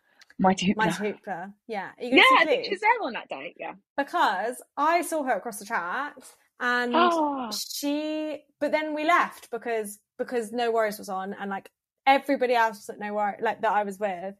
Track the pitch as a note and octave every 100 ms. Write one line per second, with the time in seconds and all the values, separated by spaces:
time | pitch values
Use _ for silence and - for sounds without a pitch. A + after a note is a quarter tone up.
0 | _ _ - - F#3+ F#3+ F3+ G#3 G3 E3+
1 | G#3 - - E3+ G3 - - G#3 E3+ -
2 | B3 C4+ B4+ B4 D#4+ - A4+ F#4+ G#4 A#4
3 | D#4+ G3 - C3+ C#3 - D#3+ F#3+ _ -
4 | C#4 F4 C4+ F#3+ A3 B3+ - - D4+ F4
5 | E4+ D#4+ C4 G#3 A#3+ G#3 G#3 A3 E3+ A3
6 | C#4+ - - - _ - B3 B3 B3 C4+
7 | F4 E4 D4 C#4 A#3 G#3+ - - C#4+ D4
8 | D#4 D#4 D#4 D4 _ - D4 D4+ D#4 D4+
9 | D4+ E4+ G3+ - - A#3 A#3+ A3+ G#3 -
10 | _ - B3 B3+ G#3+ A#3+ A#3 A3+ A3 G#3
11 | G3+ F#3+ F#3+ G3 G3 G3 - _ _ _
12 | - C4+ C4+ C#4 B3 A#3+ A3+ G#3 - -
13 | G#3 G#3 G#3 - A3 - G#3+ G3+ G3+ F#3+
14 | G#3 F3 F#3+ G3+